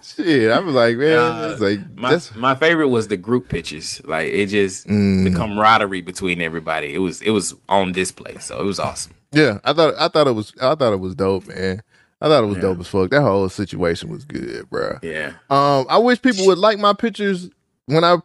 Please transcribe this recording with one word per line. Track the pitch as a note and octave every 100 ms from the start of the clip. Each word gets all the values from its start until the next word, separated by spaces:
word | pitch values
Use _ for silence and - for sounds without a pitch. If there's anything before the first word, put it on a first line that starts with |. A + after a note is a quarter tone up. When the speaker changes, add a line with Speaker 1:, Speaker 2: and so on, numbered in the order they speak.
Speaker 1:
Shit, | - - G#3 C#3+ A2
I | B2
was | F#3 C3
like, | A#2 A#2
"Man," | D3 D#3+
Speaker 2:
Uh, | A#2+ A#2 A2+
Speaker 1:
it's | G#2
like, | G2+ G#2 G2 B1+
Speaker 2:
my, | A#2+
Speaker 1:
that's | E3+ - G#2+
Speaker 2:
my | B2 C3
favorite | D#3+ E3 D3
was | A#2+ G#2
the | G2+
group | F#2 B2 B2
pictures. | E2+ E2 D2 E2 - -
Like, | D#2+ D#2+
it | F#2 G2+
just, | G#2 G2 F#2 -
Speaker 1:
Mm. | G#2 G2+ F#2+
Speaker 2:
the | F#2+ F2+
camaraderie | A2 G2+ G#2+ A2+ G#2 F#2+
between | F2 F2+ F#2+ F2
everybody. | E2 E2 D#2+ D#2 D2
It | D2
was, | F#2+ -
it | G#2
was | A2 F2+ - _
on | G2 F#2
display, | F2+ F2+ - - -
so | - A#1
it | D#2
was | E2+
awesome. | D2 - - - _
Speaker 1:
Yeah, | C#3+ D3 G2+
I | -
thought, | D3 D#3 -
I | E3
thought | D#3+ D3
it |
was, | A2 G#2+ -
I | C3 D#3
thought | B2+
it | G2+
was | F#2 F2+
dope, | F#2+ G2 -
man. | - F#2+ F#2+ - _ _ _
I | D3+
thought | D3+
it | G#2+
was | G2+
Speaker 2:
Yeah. |
Speaker 1:
dope | G#2+ F2+
as | F2+
fuck. | G2+ F#2
That | C#3
whole | C3+ G2 F#2+
situation | - G2+ - F2 E2+ -
was | G#1+ -
good, | - A#1 A1+ -
bro. | - - -
Speaker 2:
Yeah. | E2+ D#2 D2 - _
Speaker 1:
Um, | C#3 C#3+ C#3 B2+
I | E3
wish | A#3+ B3
people | C4 G3+ F#3+
would | F3+
like | G#3 G#3
my | G#3
pictures | G3+ A#3 G#3 G#3 F#3 F#3 _ _ _ -
when | D3+
I | E3+ F3